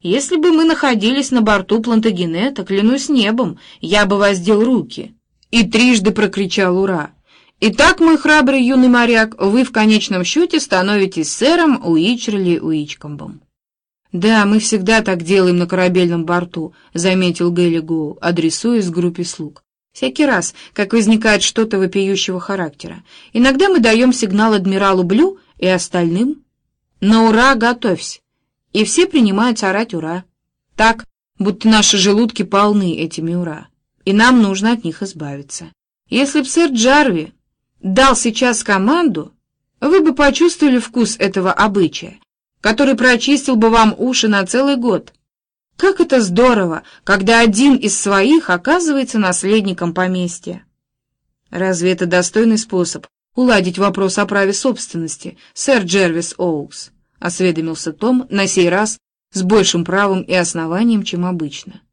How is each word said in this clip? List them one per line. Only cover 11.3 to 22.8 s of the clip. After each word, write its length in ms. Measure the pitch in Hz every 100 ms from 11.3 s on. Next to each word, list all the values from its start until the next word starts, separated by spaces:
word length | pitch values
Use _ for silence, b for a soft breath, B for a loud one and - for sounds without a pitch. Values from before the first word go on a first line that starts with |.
сэром 480 | - 269 339 330 254 175
Уичерли 720 | 160 180 240 - 202 185 170
Уичкомбом». 840 | 156 156 147 - 151 147 151 - _ _ _ _ _ _ _
«Да, 340 | 175 202 220
мы 140 | 202 214
всегда 440 | 214 214 185 220
так 200 | 214 185
делаем 360 | 165 196 180 175
на 80 | 175
корабельном 580 | 185 180 180 180 170
борту», 500 | 160 175 175 170 165 b b
заметил 600 | 170 180 185 180 170 175
Гелли 260 | 175 175 165
Гоу, 400 | 160 160 151 -
адресуясь 680 | - 175 160 160 226 240 185
группе 340 | 170 175 170
слуг. 380 | 175 - 151 - _ _ _
«Всякий 340 | - 262 262 294
раз, 280 | 208 165 - B
как 220 | - 202
возникает 480 | 226 208 220 220 208
что-то 360 | - - 220 202
вопиющего 600 | 190 196 196 196 185 185
характера. 640 | 180 196 165 -